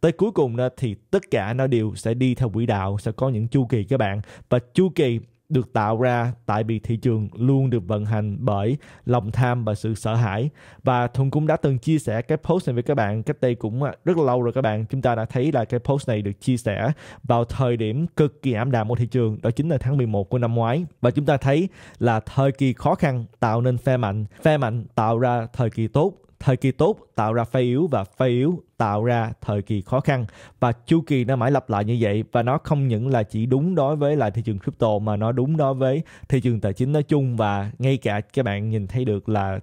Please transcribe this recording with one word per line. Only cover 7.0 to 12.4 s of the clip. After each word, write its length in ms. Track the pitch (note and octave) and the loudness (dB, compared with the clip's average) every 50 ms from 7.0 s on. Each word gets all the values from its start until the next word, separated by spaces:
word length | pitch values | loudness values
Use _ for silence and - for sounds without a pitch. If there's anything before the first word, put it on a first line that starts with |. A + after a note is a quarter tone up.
| - B2 A2+ A2 G#2+ - - | 0 0 0 0 -2 -4 -4
luôn 360 | G#2 B2 C3 C3+ C3+ C3+ C3 | -2 2 2 4 4 2 2
được 180 | A#2+ A2+ F2 | 0 -2 -2
vận 180 | F2+ G#2+ G#2 G#2+ | -2 -2 -2 0
hành 320 | G#2+ A2+ G#2+ G#2+ G#2+ G2+ - | -2 -2 -2 -2 -2 -4 -4
bởi 380 | A#2+ B2+ G2+ G2 G2+ A#2 C#3+ D3 - - - - - | -2 -2 -2 0 0 -2 -2 -4 -6 -16 -20 -12 -2
lòng 260 | A#2+ B2 B2 F#2+ G#2+ | 0 0 0 0 -2
tham 340 | - B2 B2+ B2 B2 B2 A2+ | 0 0 2 2 0 0 -2
và 100 | G#2+ G#2 | -2 -4
sự 200 | - - A2 A2 | -2 -2 -4 -4
sợ 200 | - - A2 A2+ | -4 -4 -2 0
hãi. 340 | A2+ A#2 G2 F#2+ A2 C3 D3+ - - - - - - - | 0 0 0 0 -2 -2 -4 -6 -8 -20 -20 -20 -4 -2
Và 240 | B2+ B2 B2 A#2+ | 0 2 2 0
Thuận 240 | A#2 - C3 C3+ C3+ | 0 0 0 0 0
cũng 160 | C3 D3+ D#3 | 0 0 0
đã 80 | D3+ D#3 | 2 0
từng 220 | - - C#3+ C3+ | 2 2 0 0
chia 220 | A#2+ - D#3+ D#3+ D3 | 0 0 0 0 0
sẻ 220 | - A#2 G#2+ A2+ | 0 -2 -4 -4
cái 160 | - - D#3 | -2 -2 -2
post 300 | D3+ | -2